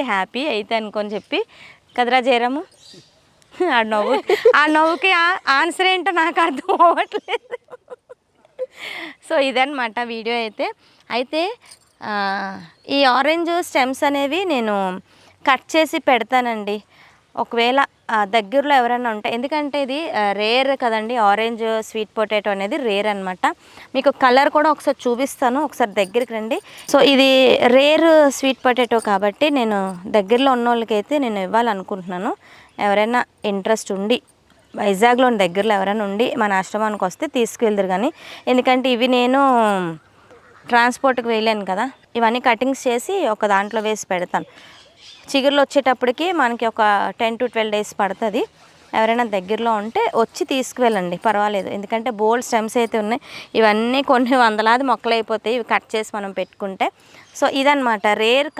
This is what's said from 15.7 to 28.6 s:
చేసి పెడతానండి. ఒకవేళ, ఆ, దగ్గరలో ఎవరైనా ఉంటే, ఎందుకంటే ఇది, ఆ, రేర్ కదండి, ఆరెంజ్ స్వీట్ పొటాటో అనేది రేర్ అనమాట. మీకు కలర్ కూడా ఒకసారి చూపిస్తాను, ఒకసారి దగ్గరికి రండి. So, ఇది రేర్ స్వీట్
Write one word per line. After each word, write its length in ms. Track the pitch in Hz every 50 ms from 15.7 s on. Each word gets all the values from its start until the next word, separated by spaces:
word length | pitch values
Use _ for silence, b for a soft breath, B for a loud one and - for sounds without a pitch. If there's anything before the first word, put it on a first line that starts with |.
| -
చేసి 240 | 320 320 - - 320 - 302
పెడతానండి. 680 | 262 226 220 - 254 254 247 240 226 220 202 208 208 214 - b b b b b b b b b - -
ఒకవేళ, 360 | 233 - 240 233 233 240 254 277 277 - _ _ _ - 233
ఆ, 40 | 214 208 196 214
దగ్గరలో 380 | 226 208 190 233 277 277 294 285 262
ఎవరైనా 280 | 240 240 247 240 247 240 214
ఉంటే, 140 | 208 208 - 226
ఎందుకంటే 420 | 233 247 277 311 302 294 277 262 294 277
ఇది, 120 | 233 269 294 330 - - 214
ఆ, 20 | 208 202 196 202
రేర్ 300 | 208 214 233 254 269 277 269 -
కదండి, 320 | 262 233 220 220 214 220 254 247 214 202
ఆరెంజ్ 340 | 202 214 220 233 233 214 226 220 220 220 214 -
స్వీట్ 240 | - 220 214 - - 226
పొటాటో 320 | 214 202 214 208 196 214 202
అనేది 220 | 196 196 202 285 320 262
రేర్ 220 | 226 196 202 208 214
అనమాట. 340 | 208 196 190 185 185 - - 294 349 B B B B B B B B
మీకు 160 | 262 262 285 269 - 269
కలర్ 260 | 254 247 277 285 302 -
కూడా 120 | 302 294 311 294
ఒకసారి 240 | - - 294 269 - -
చూపిస్తాను, 540 | 247 240 226 269 254 - - 277 240 247 285 311 277
ఒకసారి 240 | - - 247 214 185 214
దగ్గరికి 320 | 196 180 190 240 254 - 226
రండి. 220 | 220 214 220 277 392 - B B B B B
So, 80 | - 277 277 285
ఇది 180 | 277 254 269 269 262 262 262 240 - - - 247 240
రేర్ 320 | 269 285 294 311 320 330 330 320 311 294 277 254 -
స్వీట్ 240 | - 269 247 -